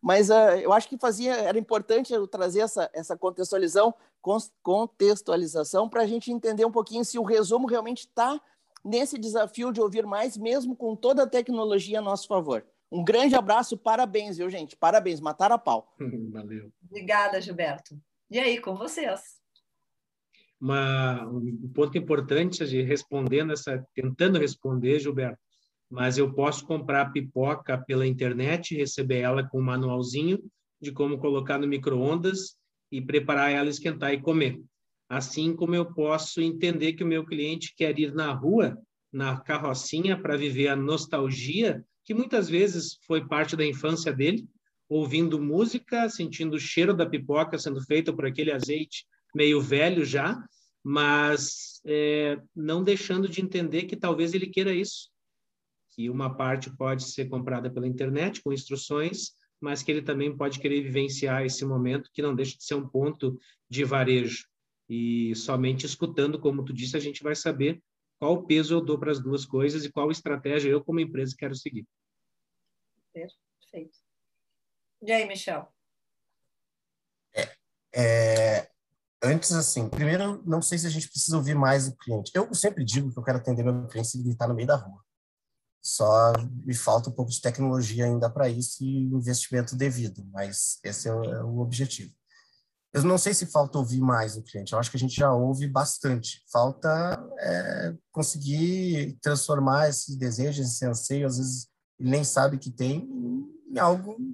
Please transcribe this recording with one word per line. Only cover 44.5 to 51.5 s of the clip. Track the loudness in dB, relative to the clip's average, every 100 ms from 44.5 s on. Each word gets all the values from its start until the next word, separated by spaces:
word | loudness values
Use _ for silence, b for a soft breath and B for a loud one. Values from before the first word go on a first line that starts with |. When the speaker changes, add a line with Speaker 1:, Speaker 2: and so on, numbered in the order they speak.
| _ _ _ _
Speaker 2:
ouvindo | -2 0 0 0 0
música, | 0 0 0 -2 -4 -2 -2
sentindo | -2 -8 -4 -4 -4
o |
cheiro | -4 0 2
da | 2 0
pipoca | -2 -2 0 0 -2
sendo | -4 -6
feita | 0 0 0
por | -2 -4
aquele | -2 -2
azeite | -2 -2 -4 -4 -10 -16 _ _
meio | 2 4 4
velho | 4 4 4 4 2
já, | 0 -2 -4 B B B _
mas, | -2 2 4 4 4 2 -2